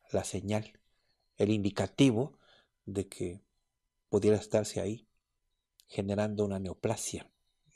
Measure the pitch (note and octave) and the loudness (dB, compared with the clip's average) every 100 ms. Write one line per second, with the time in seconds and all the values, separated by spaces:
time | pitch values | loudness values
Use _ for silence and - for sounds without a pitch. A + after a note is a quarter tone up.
0 | _ G2 G2 G2 F#2+ G#2+ G#2+ - _ _ | _ -4 -2 -6 -2 -4 -4 -14 _ _
1 | _ _ _ - G#2 A2 G2 - F#2+ - | _ _ _ 0 2 2 0 -2 -2 4
2 | C#3 A2 C#3 - _ _ _ _ - G2 | 4 4 -2 -8 _ _ _ _ -8 -6
3 | F#2 - F2+ F#2 - _ _ _ _ _ | -6 -6 -8 -10 -18 _ _ _ _ _
4 | _ G#2+ G#2 G#2+ - G#2+ G#2 - F#2 A2 | _ 2 4 4 2 0 0 -4 -6 -6
5 | _ _ _ _ _ _ _ _ _ - | _ _ _ _ _ _ _ _ _ -6
6 | G2 G2+ G#2+ G#2 G#2 G2 F#2+ E2+ G#2+ A2 | -2 0 0 0 -2 -2 -6 -4 -4 -2
7 | - E2+ - _ _ _ _ | -6 -10 -12 _ _ _ _